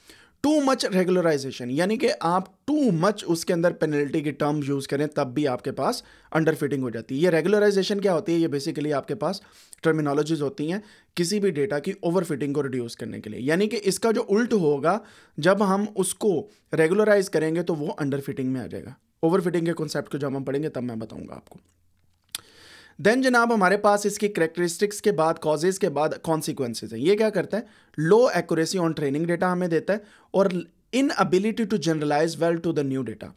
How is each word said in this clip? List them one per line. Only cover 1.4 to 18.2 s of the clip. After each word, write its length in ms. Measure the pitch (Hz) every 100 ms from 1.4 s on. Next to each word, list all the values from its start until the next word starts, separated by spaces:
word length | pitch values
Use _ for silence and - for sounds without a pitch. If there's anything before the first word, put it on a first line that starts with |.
| 131 - 123
यानी 260 | 139 185 226
कि 120 | -
आप 460 | - 165 185 185 _ -
too 300 | 302 254 160
much 200 | 190 208
उसके 280 | - 165 -
अंदर 200 | 170 175
पेनल्टी 500 | 170 156 147 143 160
की 100 | 147
टर्म 300 | 131 147 151
यूज़ 240 | 135 139 135
करें 200 | 139 147
तब 160 | 151
भी 220 | 135 131 143
आपके 240 | 123 135
पास 340 | 120 156 254 - - _
अंडरफिटिंग 500 | 160 160 156 143 139
हो 80 | 127
जाती 260 | 113 - 135
है। 60 |
ये 80 | 180
रेगुलराइजेशन 680 | 160 170 208 208 190 185 202
क्या 120 | 196
होती 200 | 160 170
है? 60 | 170
ये 100 | 165
basically 440 | 143 165 147 151
आपके 220 | 160 -
पास 280 | 131 151 196 - - - -
टर्मिनोलॉजीज 600 | 165 156 147 143 151 160
होती 260 | 139 - 151
हैं 120 | 202 - - _ -
किसी 240 | 170 208
भी 100 | 196
डेटा 280 | 147 139 147
की 160 | 185 196
ओवरफिटिंग 500 | 175 185 170 139 143
को 60 | 143
रिड्यूस 340 | 135 127 120
करने 260 | - 110 107
के 100 | 107
लिए, 100 | 104
यानी 260 | 131 170 208
कि 100 | 233
इसका 360 | 190 190 226
जो 80 | 220
उल्ट 320 | 214 202 240
होगा, 480 | 220 151 143 156 214 - - - -
जब 240 | 160 196
हम 260 | 196 196 214 -
उसको 540 | 185 - 214 151 - _ _
रेगुलराइज 540 | 156 160 202 214 202 190
करेंगे 340 | 156 156 165
तो 120 | 170
वो 140 | 160 147
अंडरफिटिंग 640 | - 143 139